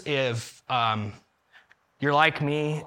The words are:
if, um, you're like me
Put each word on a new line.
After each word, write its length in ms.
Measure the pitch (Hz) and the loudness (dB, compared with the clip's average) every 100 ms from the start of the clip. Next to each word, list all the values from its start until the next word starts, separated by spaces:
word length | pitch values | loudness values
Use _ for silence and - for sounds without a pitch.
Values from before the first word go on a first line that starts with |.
| - | -2
if, 560 | 143 131 113 - - - | 0 0 -2 -8 -18 -4
um, 440 | 127 117 107 104 - _ _ _ - _ _ _ _ | 0 0 0 -4 -12 _ _ _ -20 _ _ _ _
you're 120 | 143 | 0
like 280 | 147 160 - | 4 4 2
me 420 | 147 151 151 151 | -2 0 -2 -4